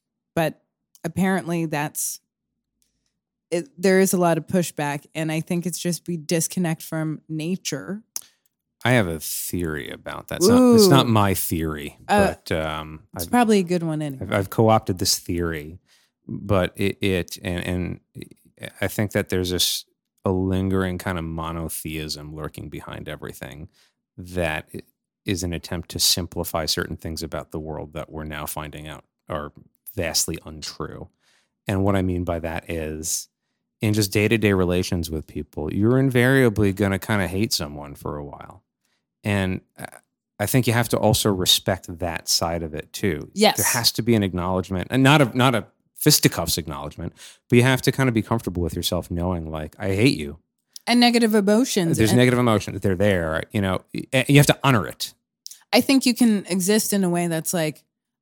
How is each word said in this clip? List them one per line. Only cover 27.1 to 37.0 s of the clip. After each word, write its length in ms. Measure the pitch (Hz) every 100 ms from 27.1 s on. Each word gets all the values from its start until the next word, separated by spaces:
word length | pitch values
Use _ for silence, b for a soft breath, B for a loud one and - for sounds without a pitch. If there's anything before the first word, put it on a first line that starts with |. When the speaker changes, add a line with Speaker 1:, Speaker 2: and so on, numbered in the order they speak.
| 80
Speaker 2:
about 300 | 80 78 -
the 80 | 80
world 320 | 78 78 78
that 160 | 76 -
we're 140 | 78
now 200 | 76 76
finding 440 | 76 - 76 76 76
out 160 | 76 - _ -
are 240 | 76 73 - - _ -
vastly 440 | - 82 76 - 82
untrue. 640 | - 76 73 - 76 - - _ _ _ _ _ -
And 160 | 98
what 120 | 98 98
I 60 |
mean 200 | 92 90
by 140 | 87 85
that 280 | 82 82 -
is, 580 | 85 78 78 78 - - _ _ _ _ _
in 140 | 110
just 180 | 104 101
day-to-day 400 | 107 107 113 104
relations 580 | 95 90 90 92 90 80
with 160 | 80 -
people, 460 | 76 76 - 76
you're 260 | 87 107 131
invariably 760 | 135 123 123 135 123 101 104
gonna 260 | 95 101
kinda 280 | 95